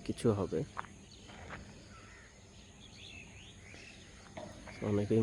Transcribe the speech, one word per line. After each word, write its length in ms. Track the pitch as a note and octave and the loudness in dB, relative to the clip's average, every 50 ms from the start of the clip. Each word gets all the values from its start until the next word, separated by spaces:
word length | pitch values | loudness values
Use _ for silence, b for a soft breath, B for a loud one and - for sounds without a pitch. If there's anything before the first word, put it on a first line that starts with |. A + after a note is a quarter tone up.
| - - | 4 0
কিছু 200 | A2 - - A#2+ G#2 G2 | -2 4 6 6 8 8
হবে। 200 | F#2 D2 D2 D#2+ D2+ - - - - - - - - - - - - - - - - - - - - - - - - - - - - - - - - - - - - - - - - - - - - - - - - - - - - - - - - - - - - - - - - - - - - - - - - - - - - - - - - - - - G#2+ G#2+ | 4 4 4 2 0 0 -4 -8 -8 -8 -14 -16 -16 -16 -16 -16 -14 -14 -12 -12 -10 -10 -10 -10 -10 -12 -14 -16 -16 -16 -16 -16 -14 -16 -16 -16 -16 -18 -18 -20 -20 -18 -18 -18 -18 -18 -18 -18 -18 -16 -14 -14 -12 -12 -12 -12 -14 -14 -14 -14 -16 -16 -16 -16 -16 -14 -14 -14 -14 -14 -14 -14 -16 -16 -16 -16 -16 -12 -10 -10 -10 -8 -10 -12 -12 -12 -6 -2 2 6
অনেকেই 320 | G#2 G2+ G#2 G#2 A2 A2+ | 6 6 8 8 8 10